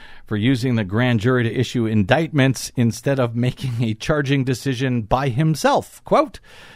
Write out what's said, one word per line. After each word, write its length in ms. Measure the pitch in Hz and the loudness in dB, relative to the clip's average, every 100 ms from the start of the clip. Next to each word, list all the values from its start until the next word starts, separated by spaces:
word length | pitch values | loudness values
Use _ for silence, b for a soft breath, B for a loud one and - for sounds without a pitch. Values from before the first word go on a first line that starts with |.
| B B - | B B -6
for 120 | 107 | 0
using 380 | 110 135 131 117 | 2 2 0 -2
the 100 | 98 | 0
grand 340 | 101 127 117 | 0 2 2
jury 240 | 113 127 | 2 2
to 100 | 117 | 0
issue 320 | 110 120 127 110 | 0 -2 0 0
indictments 840 | 110 95 131 165 151 131 123 - - | 2 4 2 2 2 2 0 -4 0
instead 420 | 117 107 - 135 | 0 0 -2 0
of 160 | 120 113 | 0 0
making 480 | 127 - 131 117 | -2 -2 -6 -2
a 100 | 117 | -2
charging 520 | 110 - 151 135 139 127 | -2 -2 0 2 0 0
decision 560 | 123 139 120 135 123 | -2 -4 -2 -2 -2
by 260 | 104 127 143 | 0 0 0
himself. 760 | 113 160 151 262 262 - - - | 0 0 2 2 2 -2 -12 0
Quote, 340 | 226 302 - b b b | 0 0 -4 b b b